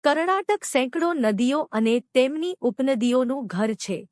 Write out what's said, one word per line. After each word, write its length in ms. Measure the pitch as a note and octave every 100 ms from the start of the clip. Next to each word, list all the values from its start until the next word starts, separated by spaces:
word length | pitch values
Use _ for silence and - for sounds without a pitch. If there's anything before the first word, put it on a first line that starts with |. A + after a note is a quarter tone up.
કર્ણાટક 600 | D4 D4 E4+ F#4+ G4 G#4
સેંકડો 500 | - C4 B3+ E4 E4+
નદીઓ 480 | E4+ A3 G#3 B3 D4 C#4+
અને 280 | A3 A3+ A#3+
તેમની 580 | - B3+ C4 D#4 F4 F#4
ઉપનદીઓનું 840 | B3 - C4+ C4 A#3+ B3+ B3 C4+ G#3+
ઘર 260 | F3+ A3
છે. 340 | G#3+ - E3+ -